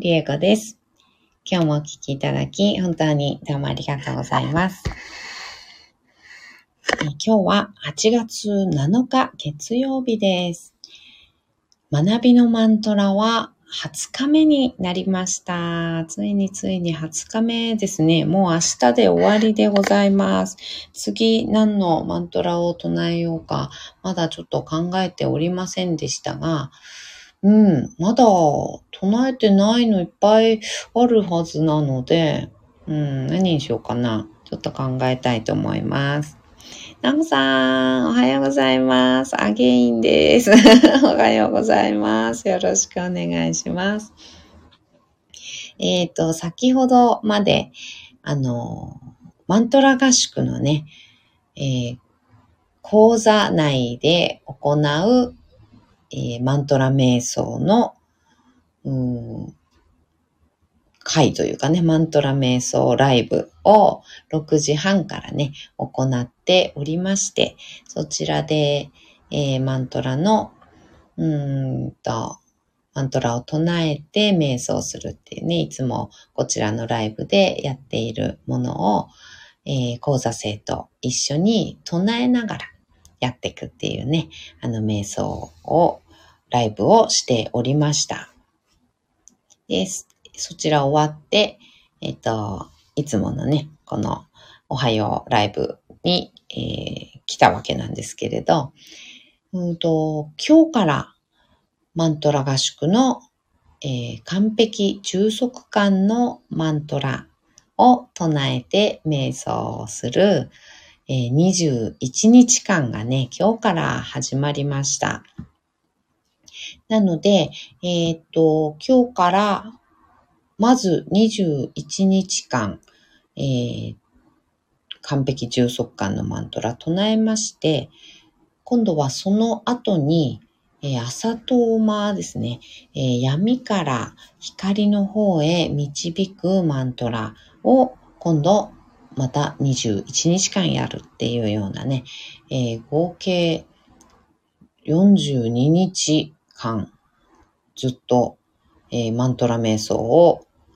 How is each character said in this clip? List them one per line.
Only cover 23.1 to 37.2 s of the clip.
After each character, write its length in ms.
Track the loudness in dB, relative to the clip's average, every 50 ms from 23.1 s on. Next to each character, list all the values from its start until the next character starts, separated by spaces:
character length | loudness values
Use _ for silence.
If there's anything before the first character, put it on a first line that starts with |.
え 60 | -2
よ 200 | -2 -2 -2 -4
う 40 | -6 -6
か、 260 | -6 -6 -6 -6 -6 -10 -14 -20 -20 -18 _ -8
ま 100 | -6 -4
だ 160 | -2 -2 -4
ち 120 | -4 -8
ょ 20 | -12
っ 40 |
と 160 | -6 -4 -6 -4
考 280 | -4 -4 -4 -4 -2 -2
え 120 | -2 -2 -4
て 160 | -4 -4 -4
お 140 | -2 -2 -2
り 100 | -2 -2
ま 180 | -4 -4 -6 -8
せ 160 | -6 -4 -4
ん 120 | -4 -4
で 120 | -4 -4 -6
し 120 | -8 -8
た 160 | -8 -10 -10
が、 340 | -6 -4 -4 -4 -4 -6 -8 _ _ -20 -20 -20 -20 -20 -20 -20 -20 -20 -20 _ _ 2
う 80 | 4
ん、 440 | 6 6 6 6 4 2 0 -4 -6 -4
ま 140 | -2 0 4
だ 120 | 6 6
唱 560 | 6 6 6 4 2 2 0 -4 -6 -8 -12 _ _ -14 -6 -2 0 2 2 2
え 60 | 0 0
て 160 | 2 2 4
な 320 | 6 6 4 4 4 2
い 60 | 2
の 140 | 2 2 0
い 40 | 0
っ 40 | -4 _ 2
ぱ 220 | 4 6 6 6 6
い 180 | 4 2 0 -2 -8 -10 -10 -10 -4 0
あ 120 | 2 4
る 160 | 4 4 4 2
は 200 | 2 0 -2 -2
ず 200 | -2 -2 0 0
な 180 | 2 2 2
の 220 | 0 0 0 -2 0
で、 480 | 0 2 2 2 2 0 -2 -6 -8 -14 _ _ _ _ _ -10
う 60 | -6 -4
ん、 340 | -4 -4 -4 -4 -4 -4 -2
何 260 | -2 0 0 2 0
に 60 | 0 -2
し 80 | -2
よ 80 | -6 -6
う 40 | -4
か 120 | -6 -4
な。 340 | -2 -2 -2 -2 -2 -6 -8 -16 _ _
ち 80 | -14 -12
ょ 60 | -8
っ 20 |
と 100 | -8 -8
考 280 | -6 -6 -6 -4 -4 -2 -2
え 120 | -2 -2
た 180 | -2 -2 -2 -2
い 100 | -2 -2
と 100 | -2 -2
思 200 | -2 -2 -2 -4
い 60 | -4
ま 420 | -4 -2 -2 -2 -2 -2 -2 -4 -4
す。 200 | -6 -10 -20 _ _ -20 -20 -20 -20 -20 -20 -20 -20 -14 _ -2
な 140 | -2 0
お 80 | 0